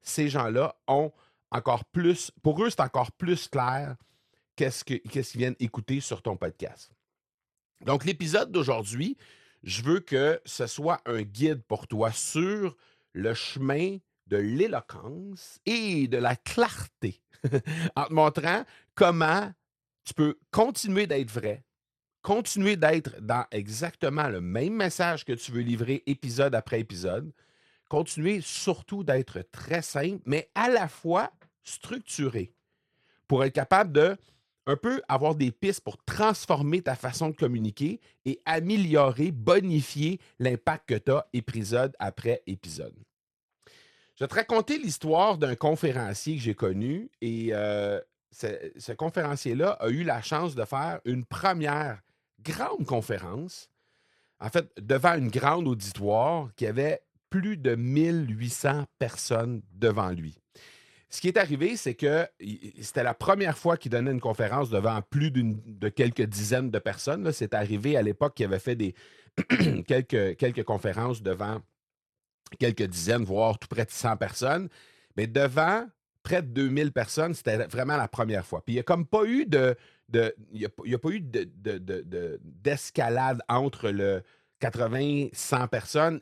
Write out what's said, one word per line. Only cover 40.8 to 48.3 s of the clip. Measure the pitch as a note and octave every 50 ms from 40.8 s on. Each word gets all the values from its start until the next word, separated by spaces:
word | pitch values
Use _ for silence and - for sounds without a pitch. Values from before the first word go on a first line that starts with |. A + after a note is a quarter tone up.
| - -
que | B2
t'as | G#2+ - - C3+ D3 - - -
épisode | B2 A2+ - A2 A2+ G#2+ G2 A#2 B2 C3 C3+ C3+ -
après | - G2 - - - A2+ A#2+ - -
épisode. | - G2 G2 - F2 D#2+ D2 C#2+ A1+ - - G#2+ _ _ _ _ _ _ _ _ _ _ _ _ - - - - _ _ _ _ _ _
Je | - C3+
vais | -
te | -
raconter | G#3+ A3 - A#3 A3 A3 - D4 D4+
l'histoire | D4 F#3+ C#3+ - - D#3 D#3 E3 F#3+ A3 G3 D#3
d'un | D3+ C3+ B2
conférencier | - - D3 D#3+ D#3 - D3+ B2+ C3 A#2 G2 G2 - - D3+ D#3+
que | D3 A#2
j'ai | A2+ G2+
connu | - A#2 F#2+ F#2+ G2 A2 B2+ D3 F#3 A3+ - _ _ A#2
et, | A#2 A2+ A2+ A2+ A2+ G#2+
euh, | G#2 G#2 G#2 G#2 G#2 G2+ G2+ G2+ F#2 - _ _ _ _ _